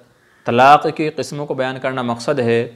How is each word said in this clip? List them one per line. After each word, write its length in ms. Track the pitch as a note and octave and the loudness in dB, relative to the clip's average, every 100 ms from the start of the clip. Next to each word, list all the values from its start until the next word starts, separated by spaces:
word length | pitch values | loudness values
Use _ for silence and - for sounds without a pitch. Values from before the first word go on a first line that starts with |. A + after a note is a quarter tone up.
| _ _ _ _ - | _ _ _ _ -2
طلاق 400 | A#2+ C3 D3 D#3+ D3 | 4 6 6 4 -4
کی 140 | D#3 D3+ | -6 -6
قسموں 300 | B2+ D3 D3 | -10 -10 -8
کو 80 | |
بیان 220 | C3+ C3 C3 | -6 -6 -6
کرنا 200 | C3 C3 | -6 -4
مقصد 360 | A#2+ A#2 - C#3+ | -4 -4 -4 -2
ہے۔ 300 | A#2 A#2 A#2+ | 0 0 -2